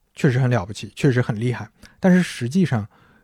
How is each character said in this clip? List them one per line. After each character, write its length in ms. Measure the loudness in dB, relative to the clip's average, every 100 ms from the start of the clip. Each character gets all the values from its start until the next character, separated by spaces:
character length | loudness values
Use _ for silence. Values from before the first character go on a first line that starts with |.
| _ -2
确 160 | 0
实 80 | 2
很 100 | 2
了 160 | 0 -2
不 80 |
起， 180 | -12 -14 -2
确 160 | 0
实 100 | 2
很 160 | 0 -2
厉 140 | -4
害， 160 | -6 -10 _ -20 -2
但 120 | 4
是 120 | 4
实 260 | 2 -4 -4
际 160 | 0 0
上 220 | 0 -4 _ _ _